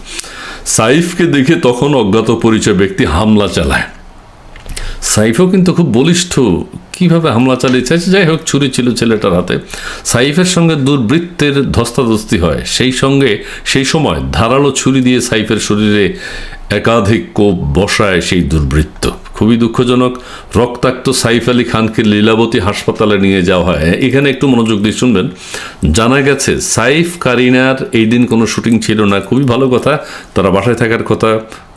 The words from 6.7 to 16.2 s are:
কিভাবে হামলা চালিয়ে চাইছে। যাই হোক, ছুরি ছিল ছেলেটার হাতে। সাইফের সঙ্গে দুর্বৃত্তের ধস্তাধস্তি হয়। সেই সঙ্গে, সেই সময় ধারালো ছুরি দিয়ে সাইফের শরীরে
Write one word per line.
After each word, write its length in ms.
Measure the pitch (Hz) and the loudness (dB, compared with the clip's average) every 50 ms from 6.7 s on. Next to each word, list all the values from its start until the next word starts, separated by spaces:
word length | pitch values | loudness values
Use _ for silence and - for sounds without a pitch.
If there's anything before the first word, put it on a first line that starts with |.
| - - - - - | -12 -18 -18 -18 -4
কিভাবে 380 | - 180 170 165 170 160 151 | -2 2 2 2 2 2 2
হামলা 260 | 110 117 127 131 127 | 2 2 2 2 2
চালিয়ে 300 | 123 - 131 127 127 123 | 0 0 0 0 0 0
চাইছে। 240 | - 165 170 175 185 | 0 0 0 2 2
যাই 160 | 185 202 190 | 2 2 4
হোক, 140 | 156 160 156 - | 2 0 -2 -2
ছুরি 240 | - - 139 143 131 | -2 -2 0 0 0
ছিল 240 | - - 123 123 110 | 0 0 0 0 0
ছেলেটার 400 | - 117 117 110 104 - - 87 | 0 0 0 0 2 0 0 0
হাতে। 240 | 90 90 - - - - - - - - - - - - | 0 0 0 -4 -4 -6 -8 -14 -14 -12 -12 -12 -10 -6
সাইফের 400 | - - 117 127 143 147 175 180 | -2 0 0 0 0 2 0 0
সঙ্গে 300 | 180 - 170 165 165 160 | 2 2 2 2 2 2
দুর্বৃত্তের 880 | 143 131 139 147 139 117 104 139 165 175 - - - 147 143 139 139 131 107 - | 0 0 0 0 0 0 0 0 0 -2 -4 -4 -2 0 0 2 0 0 0 0
ধস্তাধস্তি 640 | - 117 - - - 123 113 110 107 - - 120 90 | 0 -2 -2 -2 -2 0 0 0 0 0 -2 0 0
হয়। 240 | 90 82 71 62 - | 0 0 -2 -2 -4
সেই 260 | - - - 120 127 127 | -4 -2 -2 0 0 0
সঙ্গে, 520 | - 139 135 139 139 139 120 101 - - - - - - | 0 0 2 2 2 2 2 0 -2 -4 -10 -14 -10 -6
সেই 200 | - - 135 135 | -2 -2 0 0
সময় 360 | 135 - 160 143 107 80 71 65 67 69 | 0 0 0 0 0 0 -2 -4 -2 0
ধারালো 380 | - 92 117 127 139 143 143 | 0 2 2 2 2 2 0
ছুরি 300 | 135 - - 131 135 135 | 0 0 0 0 0 2
দিয়ে 200 | 127 123 127 123 | 2 2 2 0
সাইফের 380 | 123 - 117 110 104 110 113 98 | 0 0 -2 -2 0 0 -2 -2
শরীরে 580 | - - 107 104 107 107 104 104 98 87 92 - | -2 -2 0 0 2 2 2 2 2 0 -2 -6